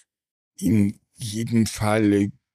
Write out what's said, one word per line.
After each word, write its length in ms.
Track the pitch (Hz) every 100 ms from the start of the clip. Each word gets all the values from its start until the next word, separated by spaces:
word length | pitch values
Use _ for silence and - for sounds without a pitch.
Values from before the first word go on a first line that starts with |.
| _ _ _ _ _ -
In 420 | - 107 101 - _ _
jedem 500 | 110 107 113 117 107
Fall 640 | - 107 107 104 101 104 - _